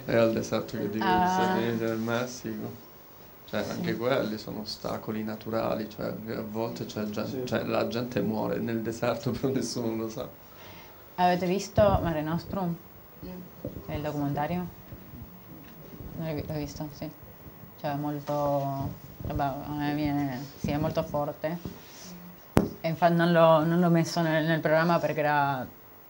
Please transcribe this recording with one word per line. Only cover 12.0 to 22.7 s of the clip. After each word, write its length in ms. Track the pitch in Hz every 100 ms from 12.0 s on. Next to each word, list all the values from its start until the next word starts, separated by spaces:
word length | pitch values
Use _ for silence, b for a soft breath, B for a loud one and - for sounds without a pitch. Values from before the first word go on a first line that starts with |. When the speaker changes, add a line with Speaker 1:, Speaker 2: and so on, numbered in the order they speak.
Speaker 2:
Mare 200 | 170 151
Nostrum? 520 | 156 170 - 190 175 165 - - - -
Speaker 4:
Mm. 40 | 180 180 180 - - - -
Speaker 2:
Il 80 | 156
documentario? 680 | 147 147 143 143 151 175 175 - - - - - - - - - - - - - - 156
L'hai 160 | 160
vi-, 100 | 147 -
l'hai 120 | 156
visto? 300 | 147 - 151
Sì. 160 | - 156 - - - - - - -
Cioè, 140 | 151 143
molto, 920 | 147 147 143 147 143 143 139 135 139 - - -
vabbè, 240 | - 147
a 280 | 139 143 147 147
me 180 | 147
viene, 500 | 147 147 143 143 127 143 -
sì, 120 | -
è 60 | 147
molto 240 | 156 160
forte. 560 | 160 147 147 - 156 175 - B B B B B - - - - -